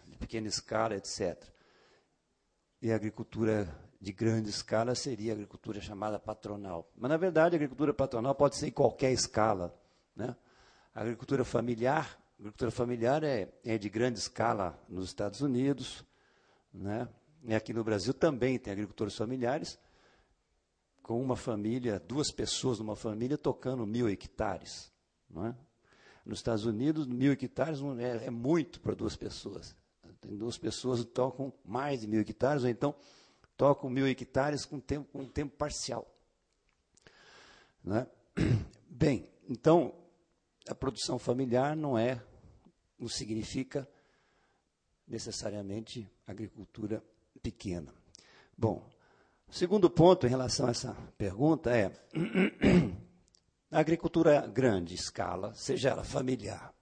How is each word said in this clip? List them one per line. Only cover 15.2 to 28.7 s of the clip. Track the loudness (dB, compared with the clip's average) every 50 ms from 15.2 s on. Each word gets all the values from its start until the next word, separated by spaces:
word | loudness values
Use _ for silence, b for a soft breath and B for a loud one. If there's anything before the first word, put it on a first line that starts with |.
| -6 -6 -4 -2
Unidos, | -2 0 0 2 2 2 0 0 -4 -8 -12 -14 -18 b b b b b b b b b b b b _ -14
né? | -10 -6 -4 -4 -4 -6 -8 -10 _ _ _ _ _ -4
E | 0 0
aqui | 0 0 -2
no | -4 -2 0
Brasil | 0 0 0 0 -2 0
também | 2 2 2 4 2 2 0 0 0
tem | -2 -4 -6
agricultores | -6 -6 -6 -6 -4 -4 -4 -4
familiares, | -4 -4 -4 -4 -2 -2 -2 -2 -2 -4 -8 -12 b b b b b b b b b b b b b _ _ _ _ _ _ _ _ _ _ _ _ -8
com | -4 -4 -2
uma | 0 -2 -2
família, | -2 -2 -4 -4 -2 -2 -2 -2 -2 -2 -2 -2 -2
duas | -4 -6 -4 -4 -4 -4
pessoas | -4 -4 -4 -4 -4 -2 -2 -2 -2 -2
numa | -4 -6 -8
família | -6 -6 -6 -4 -2 -2 -2 -2 -2
tocando | 0 -2 -2 -2 -4 -6 -4 -4 -4
mil | -2 -2 0 0 0
hectares, | 0 -2 -6 -10 -6 -4 -4 -4 -4 -6 -8 -12 -16 -16 -16 -20 _ _ _ _ _ _ _ -16
não | -10 -8 -8
é? | -8 -8 -10 -16 _ _ _ b b b b b b b b b -12
Nos | -12 -6
Estados | -2 -2 -2 0 0
Unidos, | -2 -2 0 0 0 0 0 -2 -4
mil | -2 2 2 2
hectares | 2 2 -2 -6 -4 -2 -2 -2 -2 -4
não | -6 -6 -4 -4
é, | -4 -4 -4 -4 -6
é | -6
muito | -6 -2 0 2 2 2 2 -2